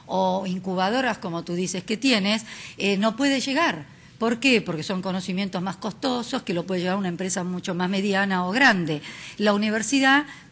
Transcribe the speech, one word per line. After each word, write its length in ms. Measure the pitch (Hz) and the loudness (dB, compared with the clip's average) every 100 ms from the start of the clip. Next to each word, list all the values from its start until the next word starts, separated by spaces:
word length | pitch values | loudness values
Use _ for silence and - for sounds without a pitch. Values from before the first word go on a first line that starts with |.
| - | -4
o 400 | 185 190 185 196 | 0 2 0 -2
incubadoras, 720 | 185 190 185 190 247 208 - | -4 -4 0 0 2 0 -2
como 280 | 185 170 - | -6 -6 -4
tú 100 | 175 | -4
dices 300 | 180 185 - | -2 -4 -4
que 100 | - | 0
tienes, 480 | 269 220 196 220 - - - - | 2 2 2 -2 -4 -14 -14 -4
eh, 200 | 196 196 | 0 2
no 180 | 220 220 | 0 2
puede 240 | 277 269 | 0 2
llegar. 460 | 254 269 330 160 143 - - - | 0 0 0 -2 -10 -18 -20 -4
¿Por 200 | 226 233 | -2 2
qué? 220 | 262 226 | 4 4
Porque 200 | - 156 | 2 -6
son 220 | - 185 | -4 -4
conocimientos 580 | 190 185 185 185 196 185 | -2 -4 -2 -2 -2 -2
más 160 | 190 - | -4 -4
costosos, 640 | 226 - 269 247 233 254 | -8 -4 -2 -2 -2 -6
que 140 | 240 175 | -2 -4
lo 100 | 180 | -2
puede 160 | 185 | -2
llevar 160 | 180 196 | 0 0
una 100 | 185 | -2
empresa 360 | 170 185 190 | -4 -4 -2
mucho 320 | 180 180 196 175 | -4 -4 -4 -2
más 120 | 180 | 0
mediana 600 | 196 202 190 196 185 180 | 0 2 2 2 0 0
o 40 | |
grande. 520 | 226 269 196 151 147 - - - - | 4 6 6 2 -4 -6 -14 -14 0
La 160 | 208 | 2
universidad 720 | 202 214 220 214 269 269 277 294 - - | 4 2 0 2 4 6 4 2 -10 -8